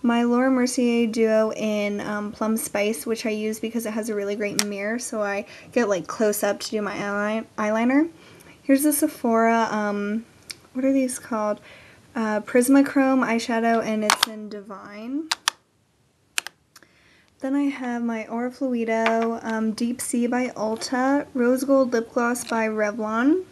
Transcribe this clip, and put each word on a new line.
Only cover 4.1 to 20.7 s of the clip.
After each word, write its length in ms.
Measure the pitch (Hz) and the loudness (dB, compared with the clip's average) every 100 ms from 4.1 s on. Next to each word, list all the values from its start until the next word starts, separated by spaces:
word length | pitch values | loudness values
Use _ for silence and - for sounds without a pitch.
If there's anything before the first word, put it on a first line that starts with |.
| 208 | -4
really 200 | 202 208 | -2 -2
great 280 | 208 - 208 | -4 -4 -6
mirror, 340 | 196 202 233 | -6 -4 -6
so 240 | 247 226 | -6 -4
I 220 | 202 202 214 - - | -4 -4 -8 -16 -4
get, 180 | 247 214 | 0 2
like, 160 | 190 156 | 0 -2
close 380 | - 214 208 | 0 0 2
up 160 | 208 208 | -2 -2
to 80 | - | -4
do 120 | 220 | -4
my 100 | 202 | -4
eyeline-, 520 | 202 202 202 208 220 226 - | -6 -4 -2 -2 -4 -6 -6
eyeliner. 500 | 214 220 240 269 330 - - - - - | -2 0 2 2 2 -4 -20 -20 -20 -16
Here's 220 | - 269 | 2 4
the 100 | 302 | 4
Sephora, 760 | 294 311 - 240 226 226 226 226 | 2 0 0 0 4 4 4 2
um, 520 | 214 208 202 202 214 226 - - - - | 0 -2 -2 -2 -4 -6 -20 -18 -18 -12
what 120 | 254 269 | -2 2
are 80 | |
these 240 | 269 254 247 | 2 2 -4
called? 420 | - 220 214 208 - - - - - - | -4 -2 -2 -4 -8 -20 -20 -20 -10 -4
Uh, 260 | 220 214 | 0 -2
Prismachrome 840 | 214 247 247 277 277 277 262 262 233 | 2 2 6 6 6 4 4 4 2
eyeshadow, 580 | 226 233 226 233 226 | 0 0 0 4 2
and 200 | 220 214 | 2 -2
it's 240 | 214 - - | 0 -2 -2
in 220 | 214 214 | -6 -12
Divine. 800 | 208 202 196 202 208 226 277 320 - - - _ _ _ _ _ _ _ - - _ _ - _ _ _ _ _ _ | -12 -12 -16 -14 -14 -8 -6 -6 -6 -6 -8 _ _ _ _ _ _ _ -10 -10 _ _ -20 _ _ _ _ _ _
Then 160 | 269 285 | -4 -2
I 80 | |
have 400 | 285 269 254 240 | -2 -4 -6 -6
my 240 | 233 226 214 | -4 -6 -6
Aura 240 | 226 247 | -6 -6
Fluido, 920 | 254 269 247 226 226 226 226 226 226 | -4 -4 -2 0 2 2 2 0 -4
um, 280 | 226 220 220 | -6 -4 -4
Deep 280 | 214 240 247 | -2 -4 -4
Sea 280 | - 240 233 | -4 -2 0
by 220 | 247 254 | 0 -2
Ulta, 760 | - 214 | -4 -4